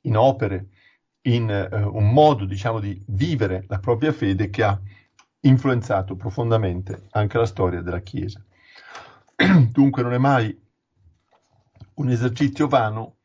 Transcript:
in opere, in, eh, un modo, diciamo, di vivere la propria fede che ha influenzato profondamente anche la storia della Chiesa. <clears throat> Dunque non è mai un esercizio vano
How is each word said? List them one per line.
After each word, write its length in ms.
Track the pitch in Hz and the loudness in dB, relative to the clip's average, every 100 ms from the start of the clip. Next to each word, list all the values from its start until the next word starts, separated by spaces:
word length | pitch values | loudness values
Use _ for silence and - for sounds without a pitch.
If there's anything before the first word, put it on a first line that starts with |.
in 140 | 135 110 | 0 4
opere, 540 | 131 - 107 95 98 _ _ _ _ _ | 4 2 -4 -4 -10 _ _ _ _ _
in, 260 | 127 120 110 | 0 0 0
eh, 200 | 101 95 104 | -2 -4 -4
un 280 | 101 101 104 | -4 0 2
modo, 340 | 131 151 131 98 | 6 4 4 -4
diciamo, 340 | 98 117 113 | -4 -4 -4
di 240 | 101 95 - | -6 -10 -8
vivere 580 | 98 165 139 101 92 95 | -4 -2 -2 -2 -4 -6
la 120 | 98 | -6
propria 340 | - 117 151 | -2 0 0
fede 360 | - 101 95 101 | -2 -2 -2 -4
che 140 | - | 0
ha 160 | 107 98 98 - _ _ _ _ | 0 -2 -6 -20 _ _ _ _
influenzato 760 | 139 131 139 123 - 98 95 92 | 4 4 4 -2 -2 -4 -4 -8
profondamente 920 | 110 - 117 113 98 90 95 - - | -8 -4 0 0 0 -4 -8 -12 -6
anche 260 | 107 101 117 | -2 0 0
la 80 | 113 | 0
storia 360 | - 92 87 | 0 -2 -2
della 180 | 87 87 | -6 -8
Chiesa. 440 | - - 117 - - _ _ - - - - - _ - | -8 -8 -8 -10 -20 _ _ -20 -20 -20 -20 -20 _ 0
<clears throat> 360 | 185 180 120 | 4 6 6
Dunque 300 | - 139 131 | 4 2 2
non 120 | 120 | -2
è 40 | 123 | 2
mai 480 | 135 131 107 - _ _ _ _ _ _ _ _ _ _ _ _ - - | 4 2 0 -6 _ _ _ _ _ _ _ _ _ _ _ _ -20 -6
un 140 | 131 | -2
esercizio 580 | 120 123 117 143 - 147 | 0 -2 0 -2 0 2
vano 480 | 131 110 110 117 _ | 2 0 -4 -10 _